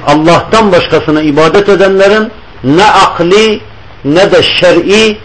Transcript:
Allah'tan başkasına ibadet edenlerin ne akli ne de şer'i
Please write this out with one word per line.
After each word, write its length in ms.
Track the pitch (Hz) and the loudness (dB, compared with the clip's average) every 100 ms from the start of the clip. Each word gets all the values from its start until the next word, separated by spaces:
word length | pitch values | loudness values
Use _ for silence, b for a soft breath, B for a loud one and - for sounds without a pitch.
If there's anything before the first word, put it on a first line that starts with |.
| 131 | -2
Allah'tan 680 | 147 160 170 - 220 214 | 0 2 0 0 -2 2
başkasına 500 | 180 - 156 151 151 | 0 0 -4 -2 -2
ibadet 460 | 156 143 160 196 202 | -2 0 2 0 0
edenlerin 640 | 190 196 190 196 214 214 - - - | 0 0 2 2 0 -4 -10 -20 -10
ne 200 | 123 156 | -2 0
akli 760 | 214 196 185 - 170 202 220 208 - - - - | 2 2 0 -2 0 0 0 -2 -10 -20 -20 -10
ne 280 | 139 160 202 | -4 0 2
de 100 | 170 | 2
şer'i 760 | - - 180 165 175 208 220 208 | 0 0 0 0 0 0 0 -4